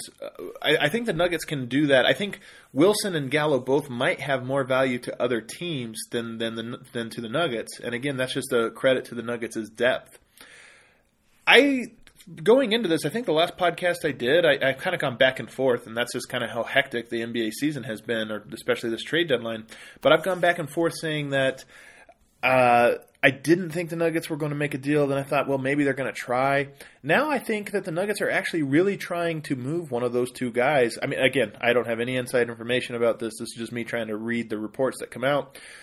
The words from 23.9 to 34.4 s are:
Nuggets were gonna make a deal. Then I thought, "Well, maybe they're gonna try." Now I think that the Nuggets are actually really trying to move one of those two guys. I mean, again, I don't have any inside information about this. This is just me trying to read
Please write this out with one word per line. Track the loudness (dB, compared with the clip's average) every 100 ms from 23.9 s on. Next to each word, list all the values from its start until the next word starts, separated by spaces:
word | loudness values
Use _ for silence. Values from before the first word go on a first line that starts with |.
| 0
Nuggets | 0 0 -4
were | -4
gonna | -4 -2
make | -2
a | -2
deal. | 0 2 2
Then | 0
I |
thought, | 0 0 2
"Well, | 0
maybe | 0 2
they're | 2
gonna | 0 -2
try." | -4 -2 2 4 2 0 -8 -20 -8
Now | 0 2 2
I | -2
think | -2 -4 -4
that | -6 -4
the |
Nuggets | -4 -2 -2
are | 0
actually | 0 -2 -2
really | 2 4 4 0
trying | -4 -4 -2 -4
to | -4 -6
move | -4 -6 -4
one | -2
of | 0
those | 0 -2
two | -4 -4
guys. | 0 2 4 2 0
I | -4
mean, | 2
again, | 2 4 0 0
I | 2
don't | 2 2
have | -2
any | -2 -4
inside | 0 0 0
information | -2 -2 -2 -2 0
about | 0 0
this. | -4 -8
This | -12
is | -10
just | -8
me | -8
trying | -6 -6 -4
to | -6
read | -4 -4